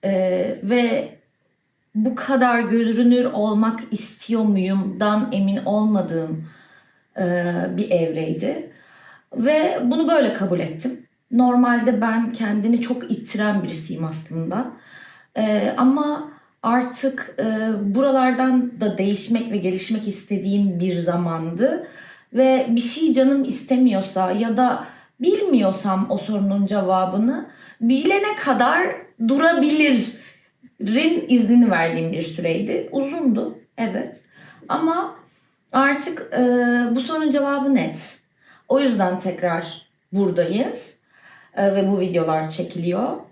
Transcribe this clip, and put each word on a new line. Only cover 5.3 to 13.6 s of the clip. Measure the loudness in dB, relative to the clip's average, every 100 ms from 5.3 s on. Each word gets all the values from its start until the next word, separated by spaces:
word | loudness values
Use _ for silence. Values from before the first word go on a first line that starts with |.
emin | 0 0 -2
olmadığım, | -2 0 2 0 0 -4 -4 -6 -10 -18 _ -20 _ _ _ -4
e, | -2 0 -2 -2 -4 -4
bir | 0
evreydi. | 0 0 -2 -4 -4 -4 -6 -10 -18 _ -20 -20 -20 _ -2
Ve | 0 2 2 0
bunu | 0 0 2
böyle | 4 2
kabul | 0 -2 -2
ettim. | -2 -6 -8 -10 -16 _ _
Normalde | 2 4 4 4 2 2 0
ben | 0 0 -2
kendini | -4 -2 -2 2 0
çok | 0 -6 -4
ittiren | -8 -6 -4 -2 0